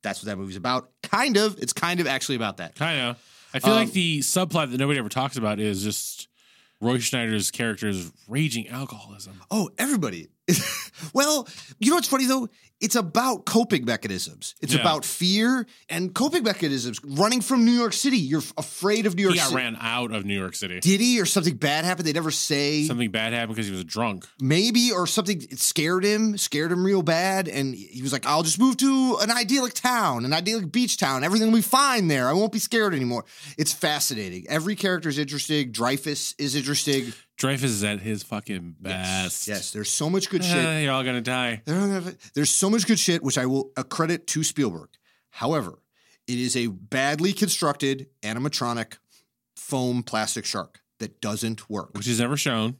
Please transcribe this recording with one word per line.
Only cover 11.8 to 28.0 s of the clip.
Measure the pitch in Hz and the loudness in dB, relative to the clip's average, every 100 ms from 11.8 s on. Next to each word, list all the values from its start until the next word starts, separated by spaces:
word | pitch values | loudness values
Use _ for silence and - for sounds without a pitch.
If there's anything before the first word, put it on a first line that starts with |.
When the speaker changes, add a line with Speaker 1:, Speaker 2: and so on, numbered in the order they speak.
| 214 | 4
Speaker 1:
know | 339 | 4
what's | - | 4
funny, | 269 254 | 2 2
though? | 262 233 _ _ _ | 2 -2 _ _ _
It's | 214 240 | 0 2
about | 180 226 254 220 - | 2 2 2 0 2
coping | 226 233 175 120 | 4 4 2 2
mechanisms. | 113 107 92 - - - - | -2 -2 -4 -6 -10 -14 -10
It's | 160 | 0
Speaker 2:
Yeah. | 131 | 2
Speaker 1:
about | 143 156 - | 4 2 -2
fear | - 180 202 226 254 226 - _ | -2 2 4 4 2 -2 -12 _
and | 165 180 | -4 -4
coping | 180 269 339 | 0 2 2
mechanisms. | 220 190 160 135 123 107 | 0 0 0 0 -2 -6
Running | 143 139 208 247 | -6 4 4 4
from | - 254 233 | 2 6 6
New | |
York | 240 233 | 6 2
City, | - 277 254 | 0 2 2
you're | 135 151 | 2 0
f-, | - - | -2 -8
afraid | 151 - 185 214 214 | -8 -2 0 2 2
of | 175 | 2
New | |
York | 196 175 | 2 4
Speaker 2:
He | |
got | 143 | 2
Speaker 1:
City. | 131 | 0
Speaker 2:
ran | 123 113 | -2 -4
out | 113 120 120 | -4 -2 -2
of | 107 101 | -4 -2
New | 101 | -2
York | 92 - | -4 -6
City. | 98 90 | -8 -2
Speaker 1:
Did | 175 196 | 2 4
he? | 240 240 | 4 2
Or | 175 | 2
something | 202 165 120 | 2 0 0
bad | 143 151 170 | 0 0 -2
happened? | 180 160 | -2 -2
They | |
never | 147 160 | 0 -2
say. | 147 - 143 143 151 151 | -2 -2 0 0 0 0
Speaker 2:
Something | 120 117 | 0 -2
bad | 110 110 | -2 -2
happened | 120 117 110 | -2 -4 -4
'cause | 104 | -4
he | |
was | 95 | -6
drunk. | 85 107 117 95 - _ | -6 -4 -2 -4 -12 _
Speaker 1:
Maybe, | 135 160 220 240 240 | 2 2 4 2 2
or | 269 - | 2 0
something, | - 185 185 131 | 0 0 -2 -6
it | 131 | -2
scared | - - 156 185 202 | 0 2 0 2 2
him, | 214 220 208 | 2 0 0
scared | - 147 160 | -2 0 0
him | 180 | 2
real | 190 196 | 4 4
bad, | 165 165 185 190 170 | 4 2 2 0 -2
and | 131 135 117 | -2 -2 -4
he | 92 113 | -12 -8